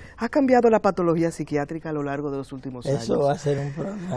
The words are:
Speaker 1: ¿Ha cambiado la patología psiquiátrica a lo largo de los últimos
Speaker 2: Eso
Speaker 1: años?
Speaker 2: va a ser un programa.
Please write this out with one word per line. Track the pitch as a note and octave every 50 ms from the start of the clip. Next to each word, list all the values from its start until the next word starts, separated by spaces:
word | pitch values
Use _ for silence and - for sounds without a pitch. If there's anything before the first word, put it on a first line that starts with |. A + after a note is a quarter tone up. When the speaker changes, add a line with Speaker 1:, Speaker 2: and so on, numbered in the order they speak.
| - - -
Speaker 1:
¿Ha | - A3+ A#3+
cambiado | - D#4+ C#4 B3+ B3+ B3 A#3+ A#3
la | A3 G#3
patología | - G3+ F3+ - F3 E3+ D#3+ D#3 E3 E3
psiquiátrica | D#3 - D3+ - D3 D3 C#3+ D3+ D#3+ D#3+ - E3
a |
lo | D#3 D3 C#3+
largo | C#3+ C#3 C#3+ D3 D3
de | C#3
los | C#3 C3+ -
últimos | C#3 C3 B2+ C#3 B2+ B2 -
Speaker 2:
Eso | C#3 C3+ C3+ A2+ - -
Speaker 1:
años? | D#3+ C#3+
Speaker 2:
va | C#3
a | D3 -
ser | - D3 C#3+ C#3
un | C#3+ C#3+
programa. | C#3 E3 - - - - F3 F#3 -